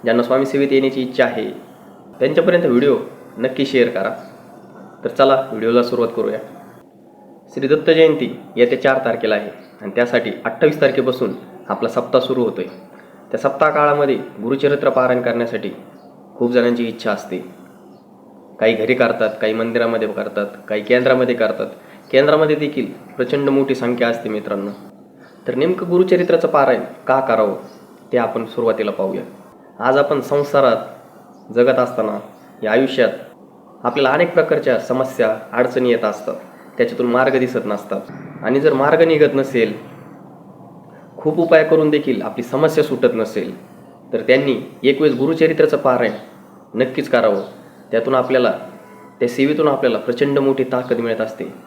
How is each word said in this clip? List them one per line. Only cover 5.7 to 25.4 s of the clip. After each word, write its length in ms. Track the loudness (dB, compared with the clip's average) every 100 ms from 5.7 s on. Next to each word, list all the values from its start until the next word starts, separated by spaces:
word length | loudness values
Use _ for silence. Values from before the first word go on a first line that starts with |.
| 2
सुरुवात 260 | 2 -2 -2 -2
करूया. 220 | -4 -6 -10 -20 -20 -20 -20 -20 -20 -20 -20 -20 -14
श्री 140 | -6 0
दत्त 220 | 2 4
जयंती 500 | 6 6 4 -4 -6 -10
येत्या 260 | 0 2 4
चार 160 | 2 2
तारखेला 300 | 0 -2 0
आहे 140 | -2 -4 -14 -20 -14
आणि 100 | -6
त्यासाठी 360 | -2 2 0 -2 -6
अठ्ठावीस 360 | -8 0 0 4
तारखेपासून 520 | 0 2 -2 -2 -4 -6 -14 -18 -8
आपला 200 | -4 -2
सप्ताह 320 | -4 0 0
सुरू 220 | 0 -2
होतोय. 220 | -2 -4 -10 -12 -20 -20 -20 -20 -10
त्या 80 | -4
सप्ताह 300 | -2 2 0
काळामध्ये 460 | 2 2 2 2
गुरुचरित्र 760 | 0 -4 -8 -4 0 0 2 2
पारायण 320 | 2 2 0
करण्यासाठी 480 | 0 -2 -4 -4 -8 -12 -20 -20 -20 -20 -20
खूप 160 | -4 0
जणांची 360 | 2 2 0 -4
इच्छा 240 | -4 -4
असते. 500 | -4 -6 -10 -10 -20 -20 -20 -20 -20 -20 -20 -20 -20 -20 0
काही 140 | 0
घरी 200 | 2 0
करतात, 360 | 2 0 0 -2 -2
काही 120 | -2
मंदिरामध्ये 540 | -2 -2 0 0 -2 -4
करतात, 380 | -4 -6 -6 -6 -8 -8
काही 120 | -6
केंद्रामध्ये 540 | 0 2 4 2 2
करतात. 320 | 0 -2 -2 -8 -10 -20 -20 0
केंद्रामध्ये 440 | 2 4 4 2
देखील 300 | 0 -2 -4 -6 -10 -16
प्रचंड 340 | -6 -2 0 2
मोठी 260 | 2 0
संख्या 320 | -2 -2 0 0
असते 220 | -2 -6
मित्रांनो. 420 | -8 -4 -6 -6 -10 -20 -20 -20 -20 -20 -10